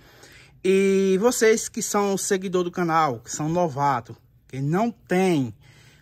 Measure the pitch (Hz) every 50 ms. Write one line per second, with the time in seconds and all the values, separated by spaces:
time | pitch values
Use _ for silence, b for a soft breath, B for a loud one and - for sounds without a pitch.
0 | B B B B B B B B B B B B - 190 190 190 196 196 196 190
1 | 190 190 190 185 214 247 254 - 226 220 220 233 - - - 233 - - - 208
2 | 202 202 196 185 - - 208 190 185 196 180 185 180 180 - 185 175 165 160 165
3 | 156 147 120 117 - - - - 151 156 165 180 175 160 123 143 143 143 135 120
4 | 120 - 113 - _ _ _ _ _ _ - 131 139 147 165 190 233 240 - -
5 | - - 180 185 190 190 170 143 131 113 101 - b b b b b b b b